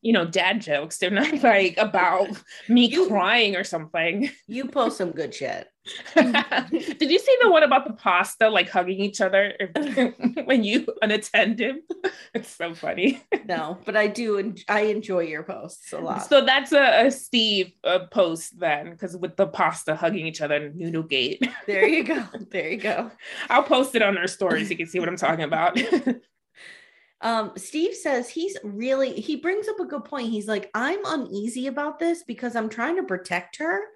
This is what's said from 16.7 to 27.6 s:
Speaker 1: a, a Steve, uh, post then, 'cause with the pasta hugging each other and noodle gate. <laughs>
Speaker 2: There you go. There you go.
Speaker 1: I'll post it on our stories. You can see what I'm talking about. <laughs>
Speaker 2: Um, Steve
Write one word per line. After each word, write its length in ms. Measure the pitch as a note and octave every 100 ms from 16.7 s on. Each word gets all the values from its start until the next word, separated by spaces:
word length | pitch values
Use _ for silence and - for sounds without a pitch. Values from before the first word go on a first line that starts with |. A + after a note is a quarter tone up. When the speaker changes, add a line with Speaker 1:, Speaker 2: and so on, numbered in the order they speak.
Speaker 1:
a, 340 | D4 C4+ G#3+ B3+
a 40 |
Steve, 600 | B3 - A#3+ A3 G#3 F3+ _
uh, 220 | - F3+ F3
post 480 | - F3+ E3 - F3
then, 380 | E3+ D3+ E3 E3+
'cause 200 | F#3 F3
with 200 | F3 -
the 100 | F#3+
pasta 480 | - E3 D#3+ -
hugging 320 | D#3 E3+ G3+ D#3+
each 140 | D#3+
other 160 | D3+ D3
and 180 | D3
noodle 300 | D#3+ E3+ D#3+
gate. 360 | D#3+ C3+ B2+ - B3 -
<laughs> 100 | -
Speaker 2:
There 200 | G3+ G#3+
you 160 | D#4
go. 220 | B3+ D4+ G#3+ A#3 F#3+
There 180 | F#3+ D#3
you 80 | G#3+
go. 340 | G3 - A#3 - - - -
Speaker 1:
I'll 140 | B3+
post 320 | D4 B3+ C4+
it 80 | A#3
on 160 | G#3 F#3+
our 80 | F3+
stories. 420 | - F#3 D#3+ D#3
You 80 | E3
can 100 | E3
see 100 | F3
what 100 | E3+
I'm 80 | F3
talking 280 | F3 E3
about. 340 | D3+ D#3+ E3+ A#3+ B3+
<laughs> 40 | D#4 - A#3+ _ _ _ _ - - _ _ _ _
Speaker 2:
Um, 320 | A3+ A3+ G#3+
Steve 380 | -